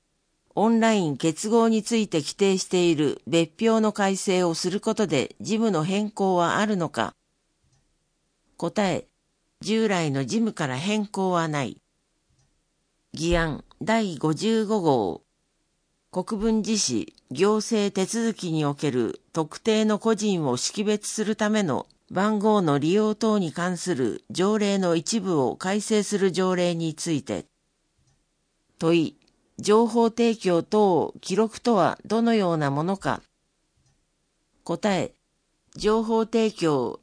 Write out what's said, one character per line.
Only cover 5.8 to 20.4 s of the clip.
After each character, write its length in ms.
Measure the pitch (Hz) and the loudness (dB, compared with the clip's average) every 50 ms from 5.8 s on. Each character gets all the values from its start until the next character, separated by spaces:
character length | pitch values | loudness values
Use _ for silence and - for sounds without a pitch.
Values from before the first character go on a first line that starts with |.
| 151 | 0
変 280 | 185 190 202 214 208 | 0 0 -2 -2 -4
更 240 | - - 196 190 185 | -4 -2 0 2 2
は 220 | 175 170 165 92 156 | 2 2 2 2 0
あ 80 | 208 | 0
る 120 | 214 214 185 | 0 0 -2
の 120 | 165 143 | -2 -4
か。 260 | - 117 110 78 - _ _ _ _ _ _ _ _ _ _ _ _ _ _ _ _ _ _ _ _ _ _ _ _ _ _ _ _ - | -2 -4 -6 -6 -6 _ _ _ _ _ _ _ _ _ _ _ _ _ _ _ _ _ _ _ _ _ _ _ _ _ _ _ _ -8
答 300 | - 170 170 - 202 185 | -8 -6 -2 -2 0 0
え。 160 | 156 - - _ _ _ _ _ _ _ _ _ _ - | 0 -2 -6 _ _ _ _ _ _ _ _ _ _ -12
従 260 | - 180 220 220 226 214 | -6 -2 0 0 2 2
来 240 | 196 175 165 151 | 0 0 0 0
の 140 | 135 135 135 | 0 -2 -2
事 100 | 120 170 226 | -2 -2 -2
務 160 | 226 214 - | -2 -2 -2
か 140 | - 160 131 | -4 -4 -4
ら 100 | 127 127 | -4 -4
変 280 | 165 202 214 214 208 202 | -4 -2 -2 -2 -4 -4
更 240 | - 190 190 185 | -4 -4 -2 0
は 160 | 180 170 165 160 | 0 0 0 0
な 160 | 151 147 135 | -2 -4 -4
い。 180 | 104 - _ _ _ _ _ _ _ _ _ _ _ _ _ _ _ _ _ _ _ _ _ _ _ _ _ _ _ - | -4 -8 _ _ _ _ _ _ _ _ _ _ _ _ _ _ _ _ _ _ _ _ _ _ _ _ _ _ _ -10
議 240 | - 160 170 170 170 | -6 -2 0 0 0
案 260 | 165 160 143 - - _ _ - | 0 -2 -4 -8 -10 _ _ -10
第 360 | - - 220 226 220 190 165 120 | -4 -2 0 0 0 -2 -4 -4
五 160 | 156 156 156 | -2 -2 -2
十 320 | 143 165 220 226 220 220 | 0 0 0 0 0 0
五 160 | 190 220 214 | 0 -2 0
号。 420 | 170 160 135 120 104 90 - - _ _ _ _ _ _ _ _ _ _ _ _ _ _ _ _ _ _ | 2 2 2 2 2 -2 -4 -6 _ _ _ _ _ _ _ _ _ _ _ _ _ _ _ _ _ _
国 280 | - 180 175 - 226 196 | -8 -8 -6 -4 -4 -2
分 220 | 214 226 220 220 | 0 0 0 0
寺 160 | 196 208 226 202 | 0 0 -2 -2
市 380 | - - 123 107 78 - _ _ _ - | 0 -2 -2 -4 -4 -6 _ _ _ -12
行 240 | 127 135 185 208 214 | -2 0 2 2 2
政 380 | 214 202 - 233 214 202 202 - | 0 0 -2 -2 0 0 0 0
手 120 | 196 190 | -2 -4
続 280 | 185 - 233 226 226 208 | -2 -2 -2 -2 -2 -4
き 180 | - 190 170 | -4 -6 -4
に 140 | 160 156 151 | -2 0 0
お 100 | 143 143 | 0 -2
け 160 | 143 156 147 | -2 -2 -2
る 300 | 120 123 113 98 - - _ _ | 0 0 -2 -2 -4 -8 _ _
特 280 | - 165 156 147 - - | -4 -4 -4 -4 -6 -6
定 260 | - 233 214 220 220 | -2 0 2 2 2
の 120 | 214 214 202 | 2 0 0
個 160 | - 226 226 | 0 0 0
人 340 | 185 208 208 190 170 | 0 0 0 0 0